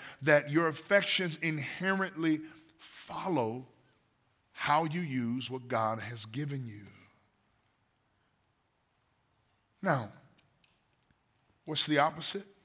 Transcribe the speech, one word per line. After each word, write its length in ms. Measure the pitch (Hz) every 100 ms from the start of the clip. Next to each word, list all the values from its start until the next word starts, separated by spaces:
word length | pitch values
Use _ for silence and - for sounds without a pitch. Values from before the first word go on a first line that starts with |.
| - -
that 300 | 139 147 143
your 180 | 151 165
affections 680 | 147 - 202 190 - 175 156
inherently 1000 | 165 156 131 - 190 190 185 156 160 151 - - - -
follow 840 | - - - - 180 151 113 123 127 _ _ _ _ _ _ _ _ -
how 220 | - 151 165
you 160 | 170
use 460 | 160 127 117 127 120
what 200 | 127 120
God 320 | 117 110 113
has 240 | 104 117 110
given 380 | 120 147 139 117
you. 160 | 104 95 - - _ _ _ _ _ _ _ _ _ _ _ _ _ _ _ _ _ _ _ _ _ _ _ _ _ _ -
Now, 300 | 190 139 101 - - _ _ _ _ _ _ _ _ _ _ _ _ _
what's 220 | - 156 -
the 120 | 147
opposite? 460 | 160 156 - 202 - -